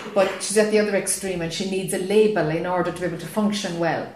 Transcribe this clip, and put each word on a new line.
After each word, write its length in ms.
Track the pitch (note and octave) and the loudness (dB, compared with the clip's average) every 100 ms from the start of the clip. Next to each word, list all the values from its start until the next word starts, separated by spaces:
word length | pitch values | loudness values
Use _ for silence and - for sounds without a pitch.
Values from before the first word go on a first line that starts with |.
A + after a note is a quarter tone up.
| G#3+ | -2
But 280 | G3+ F#3+ - | 2 2 0
she's 160 | - G#3 | 0 2
at 120 | G#3+ | 4
the 80 | G#3+ | 2
other 160 | G#3 G3 | 2 0
extreme 440 | - - G3 F3 | -2 -4 -4 -4
and 120 | E3 | -4
she 180 | - F#3+ | -4 -4
needs 240 | F#3+ F#3+ | -2 -2
a 40 | F#3+ | -4
label 500 | F#3 G#3 G#3+ G3 D#3 | 2 6 6 4 0
in 160 | E3 F3+ | 0 0
order 260 | F3+ E3+ | 0 0
to 80 | D#3+ | -2
be 60 | F3 | -6
able 120 | E3 | -6
to 80 | - | -6
function 520 | G#3+ G#3 G#3 F#3 E3+ | -2 0 0 -4 -2
well, 280 | E3+ C#3+ - | 0 -2 -6